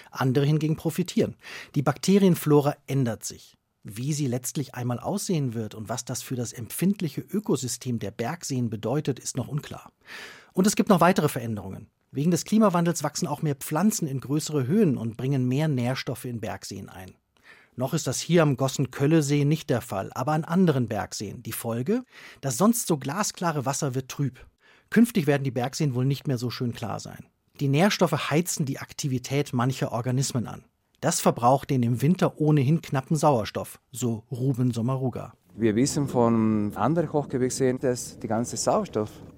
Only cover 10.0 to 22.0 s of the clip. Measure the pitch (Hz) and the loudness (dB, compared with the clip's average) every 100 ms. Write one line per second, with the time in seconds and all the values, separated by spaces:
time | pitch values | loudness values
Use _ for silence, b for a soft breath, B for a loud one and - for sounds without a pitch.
10 | B B B B B - 202 - - 185 | B B B B B 2 2 2 4 6
11 | 175 185 151 135 117 104 95 104 104 _ | 6 6 2 0 -4 -6 -8 -12 -16 _
12 | _ 127 156 185 - 214 208 175 170 160 | _ -2 0 0 2 4 4 4 0 0
13 | 147 - 170 143 156 139 - 151 208 - | -4 -4 -4 -2 -2 -4 -4 0 2 0
14 | 151 135 120 151 - 151 123 208 185 123 | -4 -6 -2 -2 0 -2 2 4 4 2
15 | 113 104 131 139 123 131 156 127 120 131 | -4 -4 -2 0 0 0 0 0 -2 -2
16 | - 123 127 117 104 95 - 98 98 90 | -6 -8 -8 -8 -8 -10 -10 -12 -12 -16
17 | 92 - _ _ b b b - 127 165 | -18 -20 _ _ b b b -6 -2 -2
18 | - 120 - 170 151 131 135 - 139 - | -2 -4 2 4 6 4 0 0 -4 0
19 | 143 165 143 147 143 151 - 123 - 98 | 4 4 4 2 2 0 0 -2 -2 -6
20 | 98 - 127 156 156 175 180 135 110 104 | -6 -6 -2 -2 0 2 4 4 0 -4
21 | 92 - 101 98 110 - 117 117 131 240 | -6 -8 -10 -10 -10 -8 -4 -4 0 -2